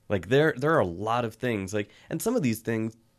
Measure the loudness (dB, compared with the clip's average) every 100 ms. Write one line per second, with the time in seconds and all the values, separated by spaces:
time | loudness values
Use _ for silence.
0 | -4 -4 2 2 2 2 2 2 2 -2
1 | -2 0 -2 -4 -2 -2 -2 -4 -4 -10
2 | -10 -4 -2 0 0 0 -2 -2 -4 -8
3 | _